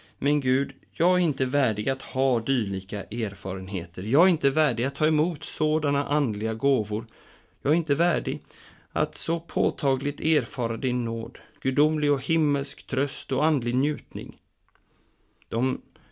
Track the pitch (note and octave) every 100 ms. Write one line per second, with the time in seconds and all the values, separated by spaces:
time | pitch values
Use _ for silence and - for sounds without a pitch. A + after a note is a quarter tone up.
0 | - - C#3 D3 B2+ B2+ C3 - _ -
1 | E3+ F3+ F3 C#3 C3 C#3 C3+ G#2+ G#2+ C3+
2 | - C3 C3+ A#2 A2 C3+ G2+ G2 - G#2
3 | - A#2 G#2+ F#2+ F#2+ F#2+ F#2 F#2+ F2+ -
4 | G2 C3 F#3 E3 C3+ C#3 D3+ A#2 B2+ -
5 | D#3 D#3 E3 D#3+ - - D#3 D3+ D3+ C#3+
6 | C#3+ D3+ C#3 G#2 A2 A2+ C#3 C3 G#2 G#2+
7 | A2+ - - - _ _ - E3 E3 C#3+
8 | E3+ C#3 C3 D3+ - - - - _ -
9 | D#3 - - E3 - - F#3 - C#3+ C3+
10 | C3+ C#3+ D#3+ D#3 A#2+ - A#2 A2+ B2+ B2
11 | A#2 A2+ A2+ - - _ C3+ C3 D3+ D#3
12 | D3 C#3 - E3 D3+ C#3+ C#3 - - D3
13 | C#3 - - B2+ D#3 D3+ A#2 B2 C#3+ D3
14 | - - - - _ _ _ _ _ _
15 | _ _ _ _ - A2+ C3 B2+ - -
16 | _